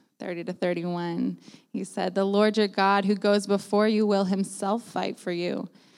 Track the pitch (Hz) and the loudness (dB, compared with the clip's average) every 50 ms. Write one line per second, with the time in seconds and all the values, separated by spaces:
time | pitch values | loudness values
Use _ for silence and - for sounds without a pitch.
0 | _ _ _ - - - 175 170 170 180 180 - 190 180 180 170 170 175 175 175 | _ _ _ -12 -10 -10 -8 -8 -8 -8 -6 -4 -2 -2 -2 -2 -2 -4 -4 -4
1 | 170 175 170 170 - 190 175 - - - - - _ _ - 190 190 - - - | -4 -4 -2 -2 -2 -4 -4 -8 -14 -20 -20 -20 _ _ -8 -8 -8 -8 -6 -4
2 | 185 185 180 196 196 196 202 202 214 214 214 220 214 202 196 - 190 196 196 202 | -4 -2 0 0 0 2 4 4 4 4 4 2 0 0 0 2 2 4 4 2
3 | 196 196 208 196 - 208 202 208 202 196 202 196 - - 208 208 214 220 220 214 | 2 2 0 2 2 2 2 2 2 0 -2 -2 0 0 2 2 4 4 4 2
4 | 214 208 202 196 196 185 196 190 196 190 - - 202 196 214 233 - - - 185 | 2 2 2 2 2 2 0 0 -2 -4 -4 -6 -2 -2 -2 -2 -4 -6 -4 -2
5 | 185 190 - - - 185 175 170 175 175 - - - 185 _ - _ _ _ | -2 -2 -2 -6 -6 -6 -4 -2 -2 -2 -2 -4 -6 -8 _ -20 _ _ _